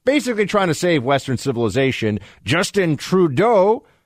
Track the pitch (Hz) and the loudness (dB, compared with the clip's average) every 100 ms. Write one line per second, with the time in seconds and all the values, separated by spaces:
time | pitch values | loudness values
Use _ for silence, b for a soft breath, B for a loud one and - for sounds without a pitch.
0 | 254 294 247 214 202 208 185 143 175 160 | 0 0 -2 -2 0 0 0 0 0 0
1 | 120 139 - 123 139 117 113 104 135 - | 0 -2 -2 -4 -4 -2 -2 0 0 0
2 | 110 104 B B 95 160 202 202 170 143 | -4 -4 B B -4 -2 -2 -2 -2 -2
3 | - 185 170 131 226 214 196 240 b b | -2 0 2 2 2 4 2 0 b b